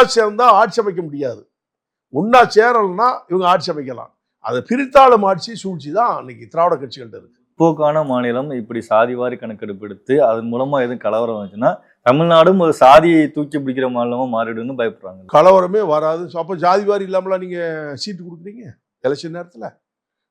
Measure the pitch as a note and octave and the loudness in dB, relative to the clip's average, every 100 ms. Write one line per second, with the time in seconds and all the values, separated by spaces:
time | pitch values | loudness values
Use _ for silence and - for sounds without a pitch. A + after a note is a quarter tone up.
0 | B3 A3+ G#3+ G#3 B3 G3+ A3 A#3 G#3 F3+ | 6 2 0 2 4 4 2 0 -4 -4
1 | E3 C#3+ C3+ G#2 - _ _ _ _ _ | -8 -8 -8 -10 -18 _ _ _ _ _
2 | _ C3+ G#3 B3+ A3+ G#3 A#3 A#3+ G3 F3+ | _ -4 2 4 4 4 4 2 0 0
3 | A#3+ - - F3+ F3+ F3+ E3 D3+ C3 A#2 | -2 -2 -6 -2 0 0 -2 -8 -10 -12
4 | - _ _ _ G#2+ B2 - B3 C4+ C#4 | -16 _ _ _ -6 -6 -4 -4 2 4
5 | C4 A3+ G3 F#3+ - A3 F#3+ E3+ C#3+ F#3 | 6 6 2 -2 -6 -12 -12 -12 -8 -4
6 | A#3 D3+ B2+ A#2 A2+ D#3+ F3 D#3 C3 C3+ | -2 -4 -10 -18 -10 -2 -2 -2 -8 -16
7 | A#2 G#2+ - _ _ - E3 D3+ D3+ D#3 | -18 -20 -20 _ _ 0 0 2 0 0
8 | D3 B2 B2 A#2+ D3 B2+ G#2 A#2 - A2 | -2 -2 -2 -4 -6 -8 -10 -10 -2 0
9 | A#2+ B2 B2 A#2 A2+ G#2+ A2 G2 G#2 G2 | 2 -2 -6 -6 -12 -12 -12 -12 -14 -12
10 | - C#3 B2+ A2+ A#2 A#2+ C3+ C#3+ B2 B2 | -2 2 2 0 -4 -6 -4 -2 -4 -6
11 | G#2 A2 A#2 A2 G2 G2+ C#3 F3+ _ _ | -4 -4 -4 -6 -10 -4 -4 -4 _ _
12 | B2 C#3 E3+ E3 E3 F#3+ E3 - C3 D3+ | 0 2 4 6 6 4 2 6 8 8
13 | E3+ E3 D3 D3+ C#3+ D3+ C3+ C3 B2+ B2 | 8 4 2 -2 -6 -6 -6 -4 -4 -2
14 | A#2+ A#2+ C3 A2+ A2+ A2+ A#2+ C3 A2+ G2+ | -4 -4 -4 -4 -4 -6 -8 -6 -6 -6
15 | F#2+ F#2 F#2 D3+ F3+ F#3+ F3+ G#3 F#3+ D3+ | -16 -18 0 4 6 6 4 0 0 0
16 | D#3 E3 F3 E3 D#3+ F3+ F3 F#3+ G#3 G3+ | -2 -4 -8 -10 -8 -2 0 0 0 -2
17 | F#3+ F#3+ F#3+ F#3 F#3 F3 E3+ D#3 D3+ C3+ | -2 -4 -4 -6 -6 -8 -8 -8 -10 -12
18 | G#3 F3+ F3 E3+ F3+ A3 G3+ - _ _ | -12 -14 -16 -18 -20 -20 -20 -20 _ _
19 | B2+ C#3+ E3+ E3+ F3 D#3+ - _ _ _ | -6 -6 -8 -14 -16 -18 -20 _ _ _
20 | _ _ _ | _ _ _